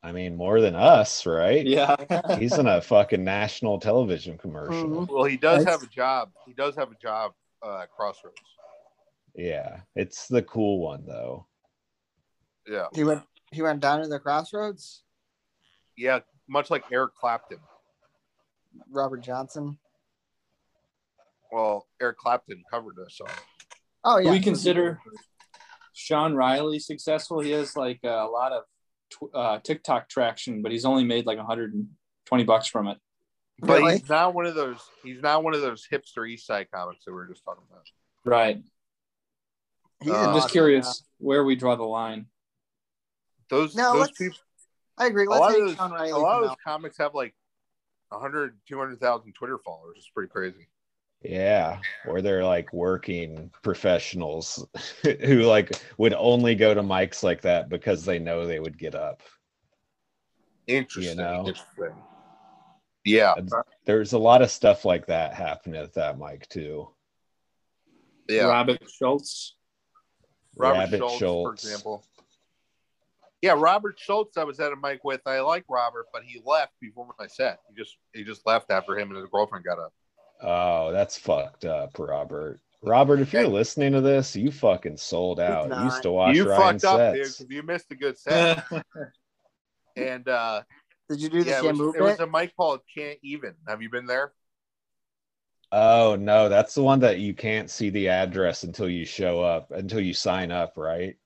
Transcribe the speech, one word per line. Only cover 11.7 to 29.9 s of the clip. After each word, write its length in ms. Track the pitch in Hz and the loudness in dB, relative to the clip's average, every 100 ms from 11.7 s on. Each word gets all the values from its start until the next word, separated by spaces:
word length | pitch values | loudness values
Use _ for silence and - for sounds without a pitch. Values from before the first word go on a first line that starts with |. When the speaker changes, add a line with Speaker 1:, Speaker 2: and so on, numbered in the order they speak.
| _ _ _ _ _ _ _ _ _ - | _ _ _ _ _ _ _ _ _ -10
Speaker 4:
Yeah. 200 | 107 90 | -8 -6
Speaker 3:
He 100 | - | -2
went, 200 | 151 151 - _ _ | -2 -2 -6 _ _
he 100 | 151 | -6
went 160 | 160 147 | -4 -2
down 200 | 139 147 | 0 -2
to 60 | 156 | -4
the 120 | 147 | -8
Crossroads? 840 | 143 147 170 208 208 196 - - _ _ _ _ _ _ _ _ _ - | -4 -4 -4 -8 -8 -10 -18 -20 _ _ _ _ _ _ _ _ _ -6
Speaker 4:
Yeah, 220 | 123 131 - _ _ | -2 -2 -2 _ _
much 220 | 139 143 | -4 -2
like 140 | 147 - | -4 -2
Eric 240 | 123 131 _ | -2 -2 _
Clapton. 440 | 120 117 - - _ _ _ _ _ _ _ _ _ _ _ - - | -4 -4 -8 -20 _ _ _ _ _ _ _ _ _ _ _ -20 -12
Speaker 3:
Robert 320 | 139 135 131 | -6 -4 -6
Johnson? 540 | 123 127 131 156 147 147 _ _ _ _ _ _ _ _ _ _ _ _ _ _ _ _ _ | -10 -10 -10 -10 -12 -12 _ _ _ _ _ _ _ _ _ _ _ _ _ _ _ _ _
Speaker 4:
Well, 360 | 113 110 104 - _ | -4 -2 -2 -8 _
Eric 160 | 123 117 | -8 -4
Clapton 460 | 120 127 _ 95 87 | -2 -2 _ -20 _
covered 260 | 117 110 92 | -10 -10 -18
this 200 | 90 - | -20 -18
song. 120 | - - - _ - - _ _ | -16 -16 -18 _ -20 -20 _ _
Speaker 3:
Oh, 140 | 233 226 | 2 4
yeah. 140 | 185 | 6
Speaker 2:
We 80 | 190 | 4
consider 600 | 190 165 180 175 175 165 - 107 _ _ _ - - - _ | 2 0 0 2 0 -2 -14 -20 _ _ _ -20 -20 -20 _
Sean 400 | - - 156 156 143 | -20 -2 0 0 2
Riley 440 | 127 135 151 151 | 2 2 0 -6
successful. 600 | - 143 - 156 - 165 | -8 -10 -2 -4 -2 -4
He 100 | 147 | -2
has, 240 | 151 139 - | -2 -4 -4
like, 240 | 131 123 | -6 -4
a 220 | 120 113 110 | -4 -4 -2
lot 240 | 117 131 | -2 -4
of 120 | 127 - _ _ _ _ | -4 -10 _ _ _ _
tw-, 240 | - 143 | -18 -10
uh, 260 | 139 120 107 | -4 -2 -4
TikTok 500 | - 156 - | -4 -8 -2